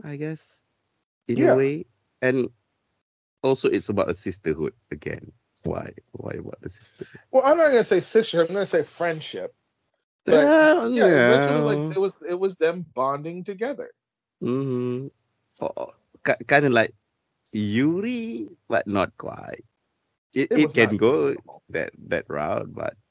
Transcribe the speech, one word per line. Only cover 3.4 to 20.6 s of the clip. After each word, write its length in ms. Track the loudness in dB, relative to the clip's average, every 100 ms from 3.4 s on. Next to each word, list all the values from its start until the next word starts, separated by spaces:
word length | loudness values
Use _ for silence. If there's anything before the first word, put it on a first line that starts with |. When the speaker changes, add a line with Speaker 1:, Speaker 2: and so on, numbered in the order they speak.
Speaker 1:
also, 260 | 0 0 0
it's 200 | 0 -2
about 180 | -2 -2
a 40 |
sisterhood 580 | -4 -8 -6 -6 -4 -6 -8 _
again. 420 | -12 -10 -12 -14 _ _ _
Why? 280 | -8 -8 -10 -18 _
Why 200 | -16 -12 -12
about 220 | -12 -16
the 80 | -18
sisterhood? 500 | -18 -20 _ -20 -20 _
Speaker 2:
Well, 120 | 2
I'm 140 | 4 4
not 100 | 6
gonna 140 | 4
say 160 | 4 0
sisterhood. 480 | 2 0 2 0 0
I'm 60 |
gonna 120 | 0 0
say 160 | -2
friendship. 720 | -2 -4 -4 -4 -10 -10 -12 -14 _ _ _ _ _ _
But, 80 | 4
Speaker 1:
Well, 560 | 6 6 6 6 4 2
Speaker 2:
yeah, 140 | 4 4 6
eventually, 360 | 6 4 2 2
like, 180 | 0 0
Speaker 1:
yeah. 140 | -2 -2
Speaker 2:
it 20 |
was, 160 | -2 -4 -8
it 80 |
was 220 | -4 -4 0
them 300 | -2 -2 -8
bonding 500 | -4 -2 -4 -8 -10
together. 480 | -12 -8 -8 -8 -14 _ _ _ _ _
Speaker 1:
Mm-hmm. 640 | -6 -4 -4 -4 -4 -6 -10 -16 _ _ _ _
Oh, 120 | -8 -8
oh, 180 | -12 _ _ _
ki-, 200 | -4 -4 0
kinda 220 | 2 4
like 240 | 2 0 -6 _ _ _ _ _
Yuri, 960 | -6 -2 0 0 -2 -4 -6 -8 -10 -12 -16 _
but 180 | -4 -2
not 300 | -2 -2 -6
quite. 460 | -12 -12 -14 -16 _ _ _ _ _ _ _
It, 160 | -4 0
Speaker 2:
It 60 |
Speaker 1:
it 80 | 2